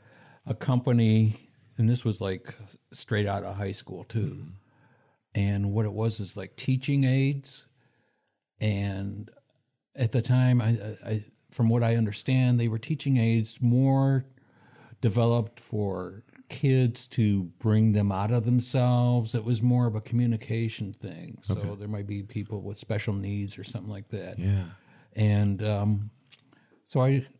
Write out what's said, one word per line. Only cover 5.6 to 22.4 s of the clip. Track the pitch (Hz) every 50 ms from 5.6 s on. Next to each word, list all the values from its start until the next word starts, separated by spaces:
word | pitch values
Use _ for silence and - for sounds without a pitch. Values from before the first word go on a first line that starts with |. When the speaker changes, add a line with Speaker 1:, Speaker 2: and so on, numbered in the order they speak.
| 101 101
Speaker 1:
what | 101 110 110
it | 107 98
was | 104 110 113 104 -
is, | 101 87 -
like, | 101 95 101 _ -
teaching | - - 131 127 - - 143 139 135
aids. | 131 131 135 135 135 139 139 - - - - - _ _ _ _ _ _ _ _ _ _ _ _ _ _ _ _ _ _ -
And | 110 107 104 98 101 101 98 98 98 98 98 98 104 - - _ _ _ _ _ _ _ _ _ _ _ _
at | - 127 110
the | - 120
time, | - - 127 127 127 127 127 120
I, | 107 113
I, | 117 107 101 107 104 - - 107
I, | 110 107 104 - _ _ _ _
from | - - 117 113
what | 117 120 117
I | 113 117
understand, | 117 113 104 104 - - - 131 131 127 123 123 120
they | 117 113
were | 110 113
teaching | - - 160 135 - 143 135
aids | 123 113 113 113 113 110 - - -
more | 127 117 120 127 135 135 135 135 135 135 135 131 135 - _ _ _ _ _ _ _ _ - - - - - -
developed | - 113 95 120 117 117 117 120 110 110 _ -
for | - - - 107 104 98 92 90 90 90 92 104 - _ - - - -
kids | - - - 135 131 131 127 120 113 - - -
to | - 123 113 104 101 98 90 82 - _
bring | - 110 104 110 110 110 104
them | 107 104 101
out | 95 92 101 107
of | 123 120 104
themselves. | 123 123 123 120 - - 135 123 123 123 123 123 123 123 123 113 113 -
It | 120 107
was | 117 123 107
more | 113 123 123 123 123
of | 117 107
a | 107
communication | 104 - 117 120 123 117 113 107 - - 113 113 117 110 - - 107 98 92
thing. | - - 98 82 82 87 82 - -
So | - 98 95
Speaker 2:
Okay. | - 101 101 104
Speaker 1:
there | 98 104 104
might | 107 101 101 101
be | 104 101 98
people | 101 - 107